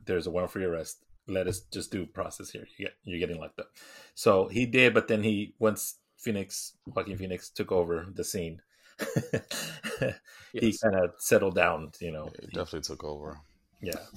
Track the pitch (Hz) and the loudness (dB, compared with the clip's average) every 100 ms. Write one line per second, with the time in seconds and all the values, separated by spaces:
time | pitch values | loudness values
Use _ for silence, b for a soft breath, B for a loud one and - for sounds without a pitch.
0 | - 90 82 85 90 101 92 82 76 - | 0 0 0 -2 -2 -2 -2 -2 -4 -12
1 | _ - - 95 90 92 - 101 - 101 | _ -18 -4 -2 0 -2 -6 -10 -6 -6
2 | 82 95 92 - - - - - 98 - | -6 -6 -8 -10 -14 -14 -14 -10 -10 -10
3 | - 87 87 82 76 - - B B B | -8 -2 -2 -4 -10 -12 -14 B B B
4 | B - 117 95 113 104 123 127 123 110 | B 2 6 6 6 2 2 6 6 6
5 | - 110 107 101 101 - 110 101 - - | 4 2 2 0 -2 0 2 2 -4 -10
6 | _ _ 120 101 95 - - - - 98 | _ _ -4 -4 -4 -8 -12 -14 -8 -6
7 | 92 95 95 90 - - 95 92 85 82 | -4 -4 -6 -6 -6 -6 0 2 2 0
8 | 90 87 - 101 82 82 - b b b | -4 -8 -4 -4 -4 -8 -16 b b b
9 | - 466 - - - - 160 - - - | -4 -4 -2 -4 -4 -8 -8 -10 -10 -2
10 | 131 - B B B 117 113 104 110 95 | -2 -4 B B B 2 2 4 4 4
11 | 90 - - 113 95 90 87 80 76 - | 2 0 4 6 6 4 4 2 -4 -8
12 | 85 78 - - - - 87 82 - 73 | -8 -8 -10 -14 -10 -8 -6 -6 -8 -8
13 | 76 73 76 73 - _ _ _ 90 - | -8 -8 -10 -14 -18 _ _ _ -8 -8
14 | - | -10